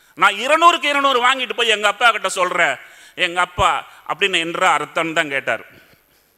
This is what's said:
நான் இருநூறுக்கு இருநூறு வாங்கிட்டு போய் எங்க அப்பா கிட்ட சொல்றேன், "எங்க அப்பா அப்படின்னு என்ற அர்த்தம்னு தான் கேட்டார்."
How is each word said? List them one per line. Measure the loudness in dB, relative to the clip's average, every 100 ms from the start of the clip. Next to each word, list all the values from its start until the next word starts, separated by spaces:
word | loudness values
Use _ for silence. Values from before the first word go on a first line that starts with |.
| _
நான் | 0 0
இருநூறுக்கு | 2 0 4 4 4
இருநூறு | 0 0 0 2 2
வாங்கிட்டு | 0 -4
போய் | -2 0
எங்க | 2 0
அப்பா | 0 -2
கிட்ட | -2 -6
சொல்றேன், | -2 -2 0 0 -2 -10 -20 -20
"எங்க | -6 -4 -2
அப்பா | -4 0 0 0 -6 -16 -10
அப்படின்னு | -4 -2 -2
என்ற | -4 0 2 2
அர்த்தம்னு | -2 -4 -2
தான் | -2 -2
கேட்டார்." | -4 -4 -6 -8 -20 _ _ _ _ _